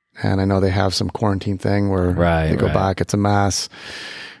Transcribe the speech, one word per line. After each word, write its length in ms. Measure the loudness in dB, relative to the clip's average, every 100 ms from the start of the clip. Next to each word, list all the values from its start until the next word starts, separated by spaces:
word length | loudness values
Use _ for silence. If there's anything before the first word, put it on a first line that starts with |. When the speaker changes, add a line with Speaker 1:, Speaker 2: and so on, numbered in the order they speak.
| _ -6
Speaker 1:
and 180 | -2 0
I 40 |
know 160 | 2 2
they 100 | 2
have 240 | 2 0
some 160 | 0 -4
quarantine 480 | -2 -2 -2 -2 -4
thing 320 | 0 0 0
where 200 | 2 2
Speaker 2:
Right, 360 | 2 2 2 2
Speaker 1:
they 60 | 2
go 100 | 2
Speaker 2:
right. 80 |
Speaker 1:
back. 260 | 2 0 0
It's 120 | 0
a 60 | 0
mess. 500 | 2 2 2 0 -6 -12 -16 -14 -14 -14 -16 -14